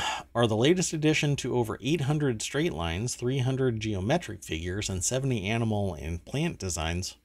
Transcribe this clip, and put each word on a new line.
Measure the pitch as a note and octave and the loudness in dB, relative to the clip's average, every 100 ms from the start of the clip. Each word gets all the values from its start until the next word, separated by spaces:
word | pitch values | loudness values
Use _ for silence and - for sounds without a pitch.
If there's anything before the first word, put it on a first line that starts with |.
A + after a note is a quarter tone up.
| - - - | 0 -4 -4
are | A#2 A#2+ | 2 4
the | G#2+ | 4
latest | C3+ F#3 E3+ | 4 4 2
addition | D#3+ D3+ D3+ D3 C#3 | 2 2 4 2 0
to | B2+ A#2+ | 0 0
over | A2 - | 0 -2
eight | B2+ E3 | 0 0
hundred | C3+ D#3 C#3+ A2 | 2 2 0 0
straight | - C#3 E3+ | -2 -2 -2
lines, | D2+ E2 E2+ A#2+ - | 0 -2 0 -2 -2
three | B2 C#3 | -2 0
hundred | A#2+ C3 C3 A2+ | 0 2 2 2
geometric | A2 G2 F#2+ A#2+ - F#2+ | -2 0 2 0 0 -10
figures, | - E2 F2 F#2+ G#2 | -6 -4 -2 -2 -2
and | F#2+ | -2
seventy | - B2+ C3+ A#2 F#2 | 0 0 0 0 0
animal | A#2 A2+ G#2 G2 | 0 2 2 0
and | D2+ D2+ E2+ | -2 -4 -6
plant | - C#3 E3+ - | -4 -2 -2 -2
designs | F#2+ E2+ D#2+ F2 F#2 - | -4 -2 -2 -2 -4 -10